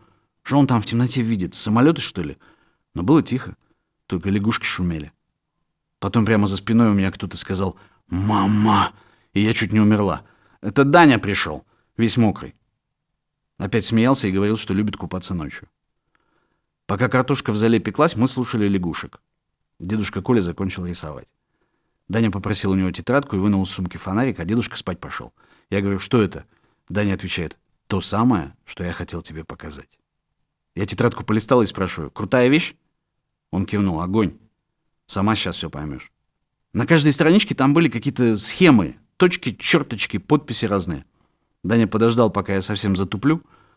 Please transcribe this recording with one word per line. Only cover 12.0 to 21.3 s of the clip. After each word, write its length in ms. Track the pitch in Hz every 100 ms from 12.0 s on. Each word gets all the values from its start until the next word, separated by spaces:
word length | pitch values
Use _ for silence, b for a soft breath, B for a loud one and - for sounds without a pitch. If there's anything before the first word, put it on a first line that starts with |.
| 113 123
мокрый». 380 | 110 - - - _ _ _ _ _ _ _ _ _ _
Опять 280 | 98 113 -
смеялся 420 | 113 120 139 101
и 40 |
говорил, 260 | 95 101 110
что 160 | -
любит 240 | 98 107 -
купаться 360 | 87 92 -
ночью. 360 | 90 73 - - _ _ _ _ _ _ _ _ _ _ _ -
Пока 220 | 98 123
картошка 440 | 127 127 139 -
в 60 | 107
зале 220 | 113 113
пеклась, 360 | 104 95 160 107
мы 100 | 131
слушали 400 | 131 120 117 104
лягушек. 540 | 98 87 78 - - _ _ _ _ _ _
Дедушка 420 | 90 107 101 98
Коля 200 | 90 120
закончил 440 | 87 82 98 95 90
рисовать. 420 | 85 78 67 -